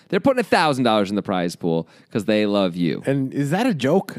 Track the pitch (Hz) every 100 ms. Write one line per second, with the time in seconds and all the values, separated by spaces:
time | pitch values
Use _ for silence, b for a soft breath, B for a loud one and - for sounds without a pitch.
0 | b 180 277 254 220 214 160 131 120 110
1 | 95 101 92 92 87 - 87 82 82 b
2 | b 123 98 107 104 101 95 87 85 57
3 | - 139 131 131 143 180 262 165 127 185
4 | -